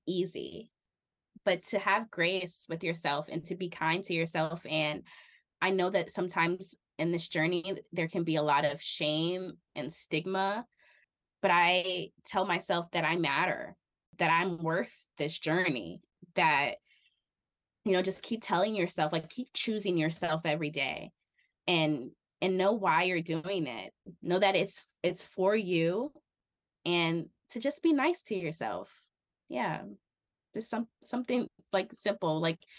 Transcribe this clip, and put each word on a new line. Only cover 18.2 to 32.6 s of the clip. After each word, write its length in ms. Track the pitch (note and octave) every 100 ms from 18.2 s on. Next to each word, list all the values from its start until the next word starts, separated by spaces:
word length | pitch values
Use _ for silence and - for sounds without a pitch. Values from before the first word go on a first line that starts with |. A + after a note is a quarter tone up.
keep 180 | - A3+
telling 340 | - F3+ G#3+ G#3
yourself, 360 | F3 - D#3
like, 180 | E3 D#3+
keep 180 | - -
choosing 440 | - - G#3+ G3 E3+
yourself 440 | D#3+ E3 E3 D#3+ E3
every 240 | D#3+ D3+
day 420 | D3+ C3+ - - _ _ _ _ _ -
and, 440 | E3+ D#3 C#3+ C3+ - _ -
and 160 | F#3+ F#3
know 160 | G3
why 300 | A3+ F#3 D#3+
you're 180 | F3+ F3
doing 460 | E3+ D#3+ F3 F#3+ C#3
it. 240 | A2+ F#2+ _ - -
Know 180 | - F3+
that 160 | G3 F#3
it's, 440 | G3 - - -
it's 220 | F3+ F3
for 320 | - - F#3+ A3
you, 560 | F3+ E3 E3 G3 D4 - _ _ _ _ _ _ F3
and 420 | F3 E3 E3 - _ -
to 100 | A3+
just 220 | C#4 D4
be 100 | E4
nice 300 | C#4 D4+ F4
to 120 | - G3
yourself. 580 | E3 D#3+ A2 F2+ - - _ _ _ _ -
Yeah. 320 | B3 G3 - G3 G3+ _ _ _ _ _
Just 160 | G#3+ A3+
some, 180 | A#3 A#3 _ -
something, 420 | B3+ B3 B3 - _ -
like, 180 | F#3+ -
simple, 460 | - G#3 A3 E3 D#3
like, 200 | E3 E3